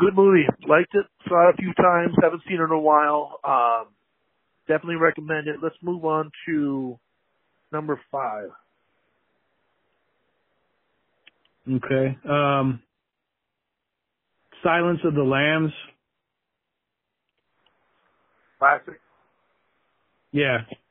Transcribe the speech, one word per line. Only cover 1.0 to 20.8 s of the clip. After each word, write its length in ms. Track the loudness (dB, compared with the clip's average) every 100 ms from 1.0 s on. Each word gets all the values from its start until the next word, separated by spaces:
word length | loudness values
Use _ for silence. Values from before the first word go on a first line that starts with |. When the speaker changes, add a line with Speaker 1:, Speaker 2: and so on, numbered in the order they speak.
| -4 _ -2
Speaker 1:
Saw 200 | 4 4
it 40 |
a 20 | 4
few 160 | -2
times. 400 | 0 2 2 0 2
Haven't 200 | 2 0 -8
seen 120 | -4
it 40 |
in 60 | -2
a 80 | 0
while. 580 | 2 4 2 -2 -4 -8
Um, 440 | -2 0 0 -2 -6 _ _ _ _ _ _ _ -4
definitely 300 | -4 -2 0
recommend 520 | 0 0 -6 -6 -6
it. 80 | -6
Let's 140 | -8 -8
move 240 | -8 -6 -2
on 240 | -2 -4 -10 -6
to 520 | -2 -2 -4 -8 -12 _ _ _ _ _ _ _
number 280 | -10 -6 -8 -8
five. 380 | -8 -6 -8 -12 -18 _ _ _ _ _ _ _ _ _ _ _ _ _ _ _ _ _ _ _ _ _ _ _ _ _ _ _ _ _ _ -6
Speaker 2:
Okay. 460 | -6 -2 -2 -2 -4 -4
Um, 520 | -2 0 0 -2 -4 _ _ _ _ _ _ _ _ _ _ _ _ _ _ _ _ _ -4
Silence 380 | 0 2 2 0
of 100 | 0
the 80 | 0
Lambs. 500 | 0 2 2 0 -2 -6 -20 _ _ _ _ _ _ _ _ _ _ _ _ _ _ _ _ _ _ _ _ _ _ _ _ _ _ 0
Speaker 1:
Classic. 400 | 2 2 -4 -20 _ _ _ _ _ _ _ _ _ _ _ _ _
Speaker 2:
Yeah. 260 | -2 -2 -2 -6 -18